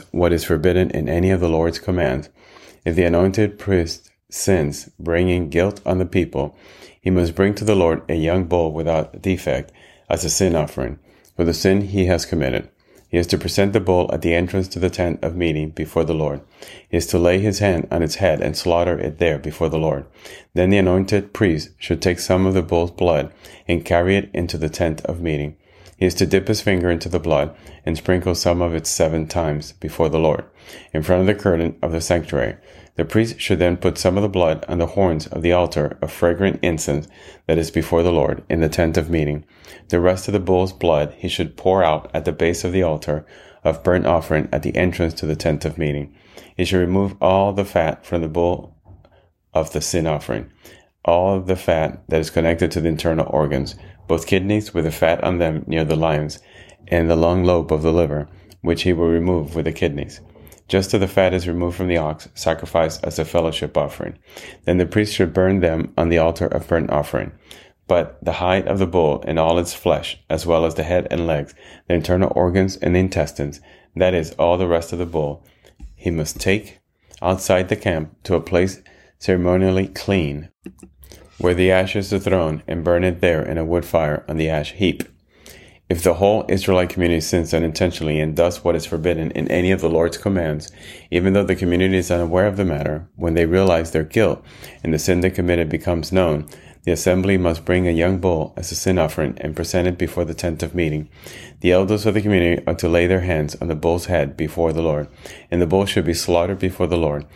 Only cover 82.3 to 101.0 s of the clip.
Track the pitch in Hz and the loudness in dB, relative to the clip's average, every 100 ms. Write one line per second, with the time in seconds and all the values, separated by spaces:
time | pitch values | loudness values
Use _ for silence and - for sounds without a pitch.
82.3 | 92 80 78 - 82 82 87 92 85 90 | 0 0 -4 -6 -4 0 2 0 0 2
83.3 | 80 - 80 80 87 - 85 78 76 - | 2 -2 -4 -2 -2 0 0 0 -2 -4
84.3 | 80 78 78 73 - 92 - - _ _ | -2 -2 -2 -4 -2 -2 -2 -8 _ _
85.3 | _ - - - _ - 85 87 85 98 | _ -20 -20 -20 _ -6 0 2 4 4
86.3 | 107 - 95 95 92 90 - 87 85 78 | 2 0 0 2 2 2 0 2 2 0
87.3 | 92 80 82 82 78 92 - 78 78 78 | -2 0 0 0 0 -2 -2 -2 0 0
88.3 | 76 85 90 90 85 78 82 82 80 78 | 0 0 0 0 -2 -2 -4 -2 -2 -4
89.3 | - 78 85 90 95 82 82 82 - 101 | -4 -2 0 2 2 2 2 0 -2 -2
90.3 | 95 82 76 - - - - - 87 92 | -2 -2 -4 -8 -18 -20 -20 -4 0 2
91.3 | 98 92 92 92 87 92 95 85 87 85 | 2 2 0 0 2 2 2 0 -2 0
92.3 | 90 104 98 95 73 76 78 - - 85 | 2 2 0 -2 -2 -4 -6 -8 -6 -2
93.3 | 82 82 92 95 82 80 80 78 110 98 | 2 2 4 4 2 0 -4 -2 2 2
94.3 | - - - - - - 78 95 90 92 | 0 -8 -20 -20 -8 -2 -2 2 2 2
95.3 | 92 87 85 80 78 - 82 78 92 87 | 0 0 0 0 -2 -2 -4 0 2 2
96.3 | 76 76 - - - - 80 - 90 95 | 0 -6 -16 -20 -8 -4 0 2 2 2
97.3 | 95 87 82 - 90 90 82 87 95 90 | 2 2 -2 0 0 2 2 2 2 0
98.3 | 82 78 - 90 80 - 92 78 - 73 | 0 -2 -8 -10 -4 0 2 0 0 -4
99.3 | - 71 78 82 92 87 90 82 - 82 | -4 -8 -6 -4 0 0 -2 -4 -2 -4
100.3 | 80 87 78 80 87 80 76 | -4 -6 -4 -4 -2 -2 -2